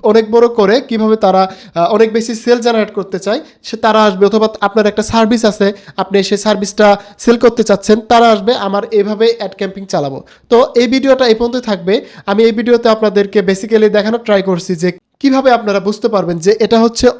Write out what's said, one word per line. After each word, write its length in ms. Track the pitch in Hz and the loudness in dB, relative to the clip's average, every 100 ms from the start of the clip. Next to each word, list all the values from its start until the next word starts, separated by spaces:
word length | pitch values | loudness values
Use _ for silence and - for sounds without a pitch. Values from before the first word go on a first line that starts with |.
অনেক 280 | 226 220 214 | 2 2 2
বড় 160 | 233 233 | 2 2
করে 320 | 233 196 247 | 2 0 0
কিভাবে 360 | 262 220 214 220 | -2 -2 0 2
তারা, 260 | 196 185 190 | 2 2 -2
আহ, 400 | - 190 170 170 | -6 -10 -4 0
অনেক 140 | 214 220 | 2 0
বেশি 220 | 220 226 | 0 -4
সেল 240 | 226 240 240 | -6 -2 0
জেনারেট 320 | 233 226 208 | 0 -2 -2
করতে 260 | 202 185 190 | -6 -8 -8
চায়, 220 | 196 247 - _ | -6 -6 -8 _
সে 140 | - 220 | -14 -2
তারা 240 | 226 214 | 0 2
আসবে। 200 | 214 190 196 | 2 2 0
অথবা 220 | 214 220 220 | 2 -2 -2
আপনার 260 | 202 220 208 | -2 0 0
একটা 160 | 208 | -2
সার্ভিস 400 | 214 226 220 240 | -2 0 2 2
আছে, 280 | 220 190 202 202 - - | 0 0 -2 -4 -14 -10
আপনি 200 | 190 196 | -2 -2
সেই 160 | 190 202 | 0 -2
সার্ভিসটা 600 | 214 196 202 - 208 196 - - | -2 -2 -4 2 2 2 -4 -4
সেল 180 | - 233 | 0 4
করতে 260 | 240 233 | 2 2
চাচ্ছেন, 360 | 214 196 - 214 | 0 0 2 0
তারা 300 | 226 233 233 | 2 2 4
আসবে। 180 | 214 196 | 2 0
আমার 280 | 254 196 202 220 | -2 -2 -4 -2
এইভাবে 360 | 220 202 208 226 226 | -2 -2 0 0 0
অ্যাড 160 | 196 - | -8 -8
ক্যাম্পিং 300 | 196 196 190 | -10 -10 -6
চালাবো। 320 | 180 139 135 - _ _ | -6 -4 -10 -16 _ _
তো 80 | 233 247 240 | 2 2 2
এই 100 | 240 | 2
ভিডিওটা 380 | 262 269 262 247 | 0 2 2 2
এই 80 | |
পর্যন্ত 220 | 220 240 247 | 2 -2 -4
থাকবে। 300 | 240 190 175 226 277 - - | -6 -6 -2 -4 -4 -12 -4
আমি 180 | 202 | 2
এই 80 | 226 | 2
ভিডিওতে 360 | 226 233 233 233 | 2 0 2 2
আপনাদেরকে 500 | 220 214 196 196 208 185 | 0 0 0 0 0 -2
basically 400 | 190 214 220 214 | -4 -2 0 2
দেখানোর 340 | 208 202 226 226 | 0 -2 -4 0
ট্রাই 160 | 202 | -2
করছি 300 | 190 180 185 170 | 0 -4 -4 -4
যে 120 | 180 175 _ _ | -4 -6 _ _
কিভাবে 300 | 277 262 262 | 0 2 2
আপনারা 300 | 233 208 196 | 2 0 -2
বুঝতে 280 | 190 214 220 | -4 -4 -2
পারবেন 300 | 202 170 170 | -2 -2 -2
যে 140 | 170 220 | 0 0
এটা 180 | 220 226 | 2 2
হচ্ছে 220 | 226 226 247 | 2 2 0